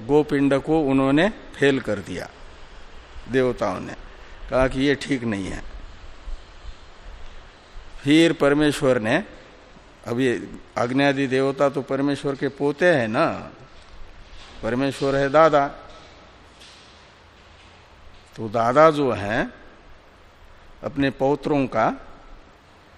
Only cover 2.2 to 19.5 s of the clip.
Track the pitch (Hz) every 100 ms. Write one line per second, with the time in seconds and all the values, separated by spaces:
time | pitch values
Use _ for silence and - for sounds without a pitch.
2.2 | - - - - - - - - - -
3.2 | - 123 127 120 - - - - - -
4.2 | - - - 123 131 131 139 135 123 135
5.2 | 117 101 90 82 - - - - - -
6.2 | - - - - - - - - - -
7.2 | - - - - - - - - 139 151
8.2 | 165 151 139 143 151 135 135 123 110 147
9.2 | 214 - - - - - - - - 120
10.2 | 131 104 - - - - 120 131 143 135
11.2 | 135 131 135 135 143 135 127 135 143 139
12.2 | 143 139 139 - 143 151 180 156 113 120
13.2 | 156 98 90 - - - - - - -
14.2 | - - - - 113 120 139 131 139 139
15.2 | 139 143 160 147 139 - - - - -
16.2 | - - - - - - - - - -
17.2 | - - - - - - - - - -
18.2 | - - 113 113 117 127 160 147 139 104
19.2 | 101 113 233